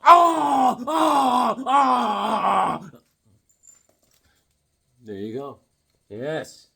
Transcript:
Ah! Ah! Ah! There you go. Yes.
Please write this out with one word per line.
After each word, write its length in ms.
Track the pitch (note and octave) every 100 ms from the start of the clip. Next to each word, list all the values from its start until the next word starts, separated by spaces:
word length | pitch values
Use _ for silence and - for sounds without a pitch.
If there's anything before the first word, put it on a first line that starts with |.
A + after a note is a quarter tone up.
Ah! 720 | D4 F4 E4+ E4 D4 C#4 C4 A3+ B3
Ah! 760 | D#4 D#4+ D4 C4+ B3 B3 A3 C4
Ah! 1200 | C4+ C4+ B3+ A#3 G3+ G#3 A3 F#3+ G3 F3+ D#3+ E3+ - _ _ _ _ _ _ _ _ _ _ _ _ _ _ _ _ _ _ _ _
There 120 | A#2+ G2+
you 180 | G#2
go. 260 | A#2 C#3 B2+ _ _ _ _ _
Yes. 580 | G#2 C3+ D#3 - - _